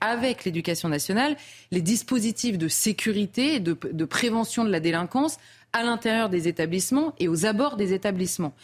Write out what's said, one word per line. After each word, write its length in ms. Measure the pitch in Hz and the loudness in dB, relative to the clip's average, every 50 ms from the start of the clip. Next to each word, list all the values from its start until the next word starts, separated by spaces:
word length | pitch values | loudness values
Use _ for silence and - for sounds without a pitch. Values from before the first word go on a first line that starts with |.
avec 440 | - 220 233 233 240 262 240 - - | -2 0 0 0 0 0 -2 -2 -4
l'éducation 440 | 190 160 170 165 - 170 165 - 165 | -4 -4 -2 -2 -2 -2 -2 0 -2
nationale 480 | 151 143 - - 190 220 262 302 302 294 - - - - - - - | -2 0 0 0 0 2 2 2 0 -4 -8 -20 -20 -20 -10 -4 -2
les 100 | 180 165 | 0 0
dispositifs 760 | 170 233 - - - 262 247 208 226 220 - - 240 202 175 | 2 0 0 0 0 0 0 0 0 -2 -2 -2 -2 -2 0
de 100 | 160 160 | 0 0
sécurité 840 | - - - 220 202 - - 220 214 208 208 - - - 254 294 320 | 0 0 0 0 0 0 0 0 0 0 0 -2 0 0 2 2 2
et 60 | 262 | 2
de, 160 | 180 165 165 165 - 139 | 0 0 -2 -2 -4 -6
de 140 | - 160 160 | -4 -2 -4
prévention 600 | 147 - - - 240 220 226 226 - - - 233 | -2 0 0 0 2 2 0 0 0 0 0 2
de 60 | 214 | 2
la 100 | 190 165 | 2 2
délinquance 580 | 160 170 165 165 175 175 - 254 285 320 - - - - - - - _ - | 2 2 0 0 -2 0 0 0 0 0 -2 -6 -14 -20 -20 -20 -12 _ -2
à 120 | 233 233 | 0 0
l'intérieur 440 | 240 233 226 233 226 220 226 226 214 | 0 0 0 0 0 2 2 2 2
des 180 | 185 175 160 170 | 0 0 0 0
établissements 680 | 165 - 165 160 170 190 180 - 254 277 311 320 294 - | 0 0 -2 0 0 -2 0 2 2 2 2 0 -2 0
et 80 | 180 170 | 0 0
aux 180 | 165 165 165 | 2 2 2
abords 300 | 220 214 208 269 294 277 | 2 2 2 2 0 0
des 160 | 208 208 180 185 | 0 0 0 0
établissements. 600 | 185 - 208 196 180 185 175 - - 175 147 - - | 0 0 0 0 0 -2 -2 -2 -2 -4 -4 -4 -8